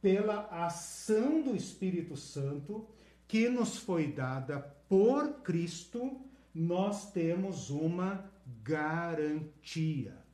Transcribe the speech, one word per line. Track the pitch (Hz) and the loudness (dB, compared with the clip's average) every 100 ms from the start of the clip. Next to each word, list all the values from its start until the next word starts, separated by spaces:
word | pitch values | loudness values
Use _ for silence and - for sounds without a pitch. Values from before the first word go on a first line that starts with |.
pela | 196 196 214 208 - 170 170 | 6 4 4 0 -4 -2 -2
ação | - - - - 214 262 320 | -2 -10 -10 2 4 4 2
do | 262 196 | 2 -2
Espírito | - - 185 175 160 135 | -4 -4 -2 -2 -4 -10
Santo, | - 143 139 143 143 214 - - - - _ | -10 -4 -4 -4 -6 -10 -10 -20 -20 -20 _
que | 220 233 | 2 4
nos | 247 214 - | 4 0 -2
foi | - 170 147 | -2 0 0
dada | - 131 131 127 143 - - _ | -2 -4 -4 -4 -6 -6 -18 _
por | 190 220 277 294 - | 6 8 6 2 -4
Cristo, | - 165 170 - - 240 262 269 - - - | 0 0 0 -6 -10 -6 -6 -6 -14 -20 -14
nós | 160 165 180 202 202 - | -2 0 2 2 -2 -4
temos | 180 165 175 190 160 - | 0 0 2 -2 -4 -4
uma | 143 160 175 185 196 - - 131 113 110 156 151 165 170 | 0 0 0 -2 -2 -8 -16 -16 -12 -2 0 0 0 -2
garantia | 156 151 151 160 - - 165 160 147 104 - - | 0 0 -2 -4 -12 -8 -2 0 0 -4 -10 -20